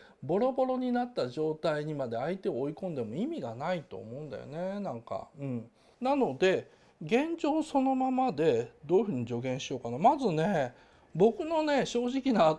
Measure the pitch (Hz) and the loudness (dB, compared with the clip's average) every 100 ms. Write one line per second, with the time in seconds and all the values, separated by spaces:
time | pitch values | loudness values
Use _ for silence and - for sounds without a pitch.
0 | - _ 131 185 254 262 262 254 254 240 | -16 _ -2 0 2 2 0 0 0 -2
1 | 247 - 127 123 156 151 170 151 151 147 | -2 -2 -4 -2 -2 0 0 0 -2 -4
2 | 117 113 147 185 202 123 143 156 185 143 | -4 -2 -4 -4 -4 -2 -4 -4 -6 -4
3 | 107 131 269 330 123 113 156 180 - - | -4 -4 -4 -4 -8 -6 -4 -4 -6 -12
4 | 107 127 151 110 123 151 185 202 190 123 | -12 -12 -10 -12 -10 -8 -6 -6 -6 -8
5 | - 95 - - 139 123 113 _ _ - | -8 -10 -10 -10 -6 -6 -8 _ _ -4
6 | 247 285 214 131 185 156 - - _ - | 0 2 0 2 4 4 -2 -14 _ -14
7 | 156 226 320 330 302 311 - 277 262 262 | 0 2 2 0 0 0 0 2 2 2
8 | 262 254 262 143 160 117 117 - 143 185 | 0 2 0 2 4 2 0 -8 2 2
9 | 226 127 113 120 127 127 - 135 120 120 | 4 -2 -2 -4 -2 -4 -6 -6 -6 2
10 | 208 302 247 156 170 180 127 - - _ | 4 4 2 2 2 2 0 -6 -20 _
11 | _ 156 214 - 320 320 311 285 - 240 | _ 4 4 4 -2 0 2 2 2 -2
12 | 247 262 254 208 160 | -2 0 2 4 4